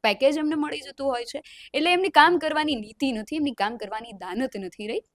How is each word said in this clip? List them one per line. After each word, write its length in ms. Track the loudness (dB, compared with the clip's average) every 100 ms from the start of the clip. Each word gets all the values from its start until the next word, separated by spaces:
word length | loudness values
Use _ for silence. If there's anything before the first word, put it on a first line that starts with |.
પેકેજ 340 | 0 4 2 4
એમને 180 | 0 0
મળી 240 | -2 -6
જતું 280 | -12 -4 -2
હોય 180 | -2 -6
છે, 160 | -12 -14 -20 -6
એટલે 180 | 0 4
એમની 180 | 4 4
કામ 280 | 6 6 6
કરવાની 380 | 2 0 0 -2
નીતિ 360 | -6 -4 -2
નથી, 240 | -2 -4 -4
એમની 160 | -4
કામ 260 | -2 -4 -2
કરવાની 340 | -8 -10 -10
દાનત 460 | -14 -8 -4 -4 -4
નથી 300 | -10 -8 -6
રહી 140 | -6 -8